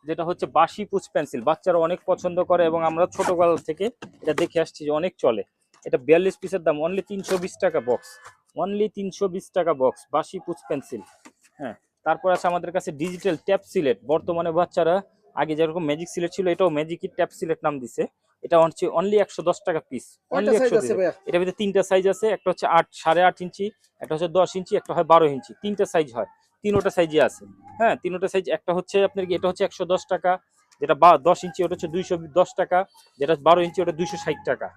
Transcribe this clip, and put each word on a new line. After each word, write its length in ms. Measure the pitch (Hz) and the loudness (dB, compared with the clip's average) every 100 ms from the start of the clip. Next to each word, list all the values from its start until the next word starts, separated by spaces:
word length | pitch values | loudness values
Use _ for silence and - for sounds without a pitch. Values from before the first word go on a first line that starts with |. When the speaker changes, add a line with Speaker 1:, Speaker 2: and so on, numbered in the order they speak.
| 147 | -8
Speaker 1:
যেটা 160 | 160 165 | -6 -6
হচ্ছে 160 | 175 156 147 | -6 0 2
বাঁশি 260 | 160 - 202 | 2 0 -6
পুচ 180 | 196 - | -6 -2
পেন্সিল। 280 | 180 147 131 117 | -4 -4 -2 -2
বাচ্চারা 300 | 160 190 170 165 | 0 0 0 0
অনেক 120 | 180 - | -4 -4
পছন্দ 280 | 175 180 175 175 | -4 -2 -4 0
করে 140 | 175 165 | 2 2
এবং 100 | 165 160 | 0 -2
আমরা 160 | 165 180 - | 0 -2 0
ছোটবেলা 400 | 185 175 170 165 - | -2 2 2 2 -4
থেকে 160 | 156 208 _ - _ | -6 -6 _ -20 _
এটা 120 | 156 147 | -4 -2
দেখে 160 | 170 165 | -2 -2
আসছি 180 | 160 - 147 | -4 -6 -4
যে 40 | 151 | -2
অনেক 140 | 180 _ | -2 _
চলে। 180 | 143 110 - _ _ _ - | 0 0 -6 _ _ _ -4
এটা 120 | 156 123 | -2 4
বিয়াল্লিশ 280 | 165 190 - | 4 4 -4
পিসের 200 | 190 185 165 | -8 -4 -2
দাম, 100 | 147 160 | -2 -2
only 180 | 190 - | -4 -6
তিনশো 260 | 196 175 190 | -10 -4 -4
বিশ 100 | 185 - | -4 -2
টাকা 160 | 185 156 120 | -2 0 -2
বক্স, 200 | 117 - - - _ _ - | -4 -4 -20 -20 _ _ -6
only 240 | 185 208 214 - | -4 0 -2 -2
তিনশো 280 | 196 - 196 180 | -10 -4 -4 -4
বিশ 100 | - 190 | -4 -2
টাকা 160 | 165 143 | 0 2
বক্স, 180 | 131 - - | 0 0 -4
বাঁশি 240 | 147 151 185 - | -4 -4 -10 -10
পুচ 140 | 170 - | -12 -6
পেন্সিল। 340 | 151 - 113 92 _ - _ _ _ | -8 -8 -14 -14 _ -20 _ _ _
হ্যাঁ, 160 | 131 101 _ _ 156 | -14 -14 _ _ -2
তারপর 240 | 156 185 180 | 0 0 2
আছে 100 | 185 | 0
আমাদের 200 | 175 175 175 | -2 -4 -6
কাছে 140 | 185 143 | -6 -6
ডিজিটাল 340 | 180 180 196 156 - | -8 -4 -4 -4 -2
ট্যাপ 140 | 196 - | -2 -2
সিলেট। 260 | 190 139 113 120 | -2 0 -2 0
বর্তমানে 400 | 160 - 170 170 160 | -2 0 -4 -2 0
বাচ্চারা 360 | 170 - 160 185 190 _ _ - | 0 2 2 2 -2 _ _ -6
আগে 180 | 151 151 | -2 0
যেরকম 240 | 160 165 151 | 0 0 -4
ম্যাজিক 200 | 151 170 | -4 -6
সিলেট 180 | - 170 - | -6 -6 -2
ছিল, 100 | 185 | -2
এটাও 220 | 170 185 147 | 2 0 0
ম্যাজিকের 340 | 160 165 190 - | -4 -8 -10 -4
ট্যাপ 140 | 170 - | -4 -4
সিলেট 220 | 170 156 156 | -6 -4 -4
নাম 100 | 143 | -4
দিছে। 200 | 120 - 180 _ _ _ - | -8 -6 -6 _ _ _ 2
এটা 100 | 170 | 4
হচ্ছে 220 | 165 - 175 165 | 4 0 -2 -2
only 180 | 196 208 | 2 2
একশো 180 | 190 - 165 | 0 -2 -4
দশ 80 | 170 - | -2 -4
টাকা 140 | 160 _ | -6 _
পিস, 160 | 123 - _ _ | -12 -12 _ _
Speaker 2:
কয়টা 220 | - 302 | -2 2
Speaker 1:
only 80 | 220 | 2
Speaker 2:
সাইজ 20 | |
আছে 140 | 247 226 | 4 2
Speaker 1:
একশো 180 | 214 | 0
দশ। 40 | 196 | -2
Speaker 2:
ভাইয়া? 140 | 175 - - | -2 -4 -2
Speaker 1:
এটার 120 | 175 | -2
ভিতরে 160 | 180 180 | -2 -2
তিনটা 200 | 202 190 - | 0 0 2
সাইজ 160 | 190 190 | 2 2
আছে, 120 | 185 220 190 | 0 -2 -2
একটা 120 | - | -2
হচ্ছে 140 | 175 170 165 | -2 4 4
আট, 100 | 160 - | 2 -4
সাড়ে 200 | 160 165 180 | 0 4 4
আট 80 | - | 2
ইঞ্চি, 220 | 180 - 202 _ _ _ | -12 -8 -10 _ _ _
একটা 120 | - | -8
হচ্ছে 160 | 156 170 170 | -4 0 2
দশ 100 | 175 190 | 0 -2
ইঞ্চি, 160 | 180 196 | -4 -4
একটা 120 | - 156 | -2 -2
হয় 120 | 160 | 4
বারো 140 | 165 160 139 | 4 4 0
ইঞ্চি। 160 | - 220 | -10 -10
তিনটা 220 | 208 202 196 | -8 -4 -2
সাইজ 140 | 175 147 117 | -2 -4 -6
হয়, 120 | 202 _ _ _ | -8 _ _ _
তিনোটা 260 | 208 202 190 185 | -2 0 0 0
সাইজই 240 | 165 151 117 | 0 2 2
আছে। 160 | - - - - - | 0 -20 -20 -20 0
হ্যাঁ, 160 | 226 139 | 0 0
তিনোটা 240 | 180 180 185 | -4 -4 -2
সাইজ। 120 | 190 156 175 | -4 -2 -4
একটা 140 | - 175 | -2 -4
হচ্ছে 200 | 180 196 196 | 0 0 0
আপনার 160 | 196 180 | -2 -4
কি, 60 | 170 | -2
এটা 100 | 180 | -2
হচ্ছে 140 | 180 190 | -2 -4
একশো 160 | - 170 | -4 -2
দশ 80 | 180 - | -2 -2
টাকা, 180 | 175 180 180 _ _ _ _ | -2 0 -2 _ _ _ _
যেটা 140 | 143 151 | -2 6
বা-, 180 | 165 156 - | 8 8 4
দশ 120 | 175 180 | 2 -2
ইঞ্চি, 140 | - 170 | -4 -4
ওটা 80 | 175 | -4
হচ্ছে 140 | 170 170 | -4 -4
দুইশো 200 | 175 175 165 151 | -4 -6 -2 0
দশ 100 | 175 - | 0 0
টাকা, 200 | 175 180 196 _ _ _ | 0 0 -2 _ _ _
যেটা 140 | 143 160 147 | -2 2 6
বারো 120 | 175 175 | 6 4
ইঞ্চি, 140 | 180 | -2
ওটা 100 | 175 151 | -4 -2
দুইশো 180 | 175 180 | -6 -4
ষাট 160 | - 156 - | -6 -6 -4
টাকা 180 | 123 98 | -4 -6